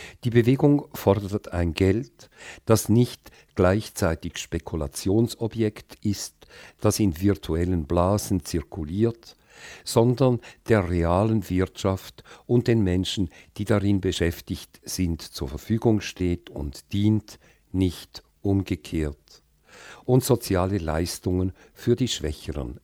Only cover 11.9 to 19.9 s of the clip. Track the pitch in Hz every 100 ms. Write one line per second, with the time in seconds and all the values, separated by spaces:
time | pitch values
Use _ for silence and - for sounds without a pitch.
11.9 | 95 - - - - - 120 120 113 95
12.9 | 90 92 - 90 - - - 104 104 101
13.9 | 98 95 85 85 - - 92 - _ -
14.9 | - 87 80 - - 67 71 - 113 123
15.9 | 107 - - 90 85 - - 73 - -
16.9 | 101 104 107 - - _ _ _ 92 95
17.9 | - - - - _ 101 98 92 90 -
18.9 | 82 73 71 _ - _ _ _ - -